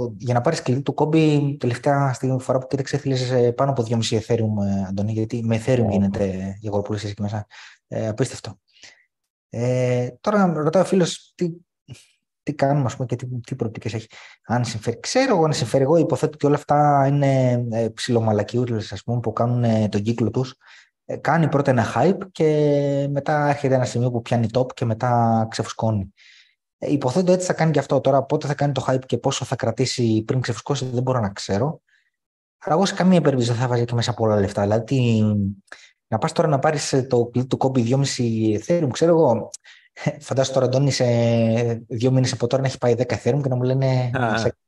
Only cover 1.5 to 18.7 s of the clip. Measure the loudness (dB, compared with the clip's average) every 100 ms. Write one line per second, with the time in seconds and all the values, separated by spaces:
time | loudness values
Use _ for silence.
1.5 | -2 -4 -2 0 2 0 0 -2 -2 0
2.5 | -2 0 -4 -2 -4 -2 -2 0 2 2
3.5 | 2 0 0 0 0 0 -2 0 0 0
4.5 | 0 -2 -2 -4 -4 -2 -2 -4 -4 -2
5.5 | -2 0 2 2 2 0 0 -2 -2 -8
6.5 | -8 -6 -4 -4 -6 -6 -6 -6 -6 -10
7.5 | -18 -20 -20 -10 -6 -4 -4 -4 -6 -14
8.5 | -16 _ _ -20 _ _ _ _ _ -12
9.5 | -4 -2 0 0 0 -2 -6 -2 2 2
10.5 | 2 2 2 2 2 0 -2 _ -6 -6
11.5 | -6 _ _ -20 -20 _ _ _ _ -8
12.5 | 0 0 2 0 -4 -6 -6 -8 -10 -10
13.5 | -6 -6 -6 -8 -8 -10 -20 -20 -16 -4
14.5 | -2 -2 -4 -6 -6 -2 0 2 2 2
15.5 | 0 0 2 4 4 2 0 -2 0 0
16.5 | 0 2 2 4 4 2 2 2 2 2
17.5 | 0 -2 -2 -2 -4 0 0 2 0 0
18.5 | -2 -2